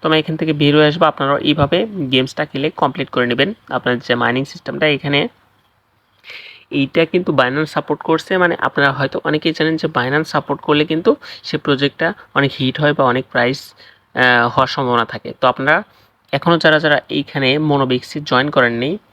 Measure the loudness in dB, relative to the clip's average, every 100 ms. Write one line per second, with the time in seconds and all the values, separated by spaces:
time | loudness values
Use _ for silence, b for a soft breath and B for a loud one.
0 | 2 0 0 -4 -2 0 2 4 4 4
1 | 0 0 0 0 0 0 2 0 -2 -4
2 | -2 0 0 -4 -6 -4 -4 -2 -2 -2
3 | -6 -2 -2 0 -2 -2 _ -6 -2 -4
4 | -2 0 0 0 -4 -8 -10 -2 0 0
5 | 0 0 -2 _ _ _ _ _ _ _
6 | _ _ B B B B B -2 0 0
7 | 2 0 0 2 2 0 -2 -4 -4 -6
8 | 0 -2 0 0 2 0 -2 0 0 0
9 | -4 -4 -2 -2 -2 0 0 0 -2 -2
10 | 0 -2 0 -4 -2 -6 0 0 2 0
11 | 2 0 B B -8 -6 -2 0 0 -2
12 | -4 -4 B -2 -2 0 -4 0 0 2
13 | 2 0 -2 -2 0 -2 -10 _ b b
14 | b 0 4 4 2 2 0 0 0 0
15 | 0 -6 -12 -2 0 0 2 0 0 b
16 | b _ _ -2 2 4 4 4 4 0
17 | 0 -6 -4 -2 0 2 2 2 2 0
18 | -2 -10 0 0 2 2 2 0 -4 -6
19 | _